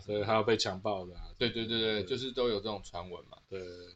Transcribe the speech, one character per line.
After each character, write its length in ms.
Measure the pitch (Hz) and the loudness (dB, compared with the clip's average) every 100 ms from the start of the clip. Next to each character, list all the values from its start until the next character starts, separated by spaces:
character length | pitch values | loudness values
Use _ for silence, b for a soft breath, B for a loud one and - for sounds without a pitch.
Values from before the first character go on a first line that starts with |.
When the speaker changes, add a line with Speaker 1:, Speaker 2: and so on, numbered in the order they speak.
Speaker 1:
什 100 | - | 0
么 80 | 104 | 2
的。 60 | 101 | 6
Speaker 2:
对， 20 | |
还 60 | |
有 100 | 110 | 6
被 140 | 107 110 | 6 4
强 220 | 110 92 | 4 -2
暴 260 | 107 98 90 | -2 -2 -4
的 100 | 87 | -10
啊。 140 | - - | -10 -2
Speaker 1:
对， 120 | 117 | 0
对， 160 | 107 113 | 0 -2
对， 140 | 113 | 0
对， 220 | 113 107 | 2 2
Speaker 2:
对。 20 | 95 | 0
Speaker 1:
就 120 | 127 | -2
是 140 | 131 | -2
都 180 | 123 120 | 0 2
有 80 | 104 | 2
这 60 | |
种 180 | 107 104 | -2 -6
传 260 | - 87 90 | -8 -10 -8
闻 140 | 87 - | -12 -14
嘛。 80 | - - | -20 -12
Speaker 2:
对。 120 | 95 90 87 87 | -10 -10 -14 -18